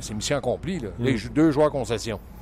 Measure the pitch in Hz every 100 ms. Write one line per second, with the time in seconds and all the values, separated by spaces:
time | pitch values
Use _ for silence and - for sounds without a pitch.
0 | - 107 - 143 123 101 139 185 107 90
1 | 123 123 113 117 160 143 151 143 110 113
2 | 117 101 - -